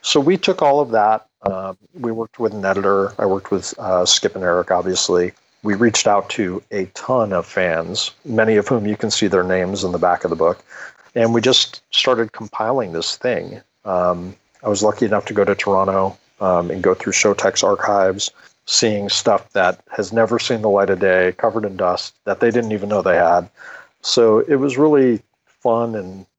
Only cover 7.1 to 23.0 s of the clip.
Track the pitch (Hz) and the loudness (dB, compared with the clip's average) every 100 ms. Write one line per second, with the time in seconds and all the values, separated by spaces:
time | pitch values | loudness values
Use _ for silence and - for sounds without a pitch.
7.1 | 127 107 92 85 - 90 80 85 92 - | 0 0 -2 -4 -2 -2 -2 -4 -6 -6
8.1 | - - 110 110 107 101 123 104 104 110 | -10 -4 0 4 2 2 -2 -2 -4 -4
9.1 | - 101 95 90 92 90 98 92 90 90 | -2 0 0 2 0 0 -4 -4 -2 0
10.1 | 87 87 82 82 90 _ - - _ _ | 0 -2 0 0 -2 _ -20 -20 _ _
11.1 | 120 113 117 120 127 - - _ - - | -2 2 2 2 2 0 -8 _ -2 0
12.1 | 120 113 - 107 - 110 135 104 82 - | 0 -2 -6 -14 -6 -2 -2 -2 -4 -6
13.1 | - 127 117 87 - _ _ 107 92 90 | -4 -4 -4 -6 -16 _ _ -4 0 0
14.1 | 87 90 95 _ _ 110 98 104 104 113 | 0 -6 -16 _ _ -4 0 0 2 0
15.1 | 104 - 104 98 98 - 95 98 95 95 | 0 0 0 0 0 0 2 2 0 -2
16.1 | - _ _ 92 90 87 90 90 92 - | -4 _ _ 0 0 0 -2 0 0 -2
17.1 | - 110 98 98 - 101 98 - 101 95 | 0 0 2 0 0 0 0 0 2 2
18.1 | 95 - _ - _ - - 117 104 101 | 0 -8 _ -20 _ -4 0 0 -2 -4
19.1 | - - 101 - 101 90 90 _ - 95 | -2 0 0 0 0 0 -2 _ -8 -4
20.1 | 113 110 117 - 117 107 98 98 92 95 | 0 0 0 -2 -2 2 2 2 2 2
21.1 | 92 92 90 117 110 104 92 90 90 - | 4 2 0 -2 -2 -6 -2 -2 -2 -6
22.1 | _ - 98 117 117 117 107 101 104 | _ -6 0 0 0 -2 -4 -2 -2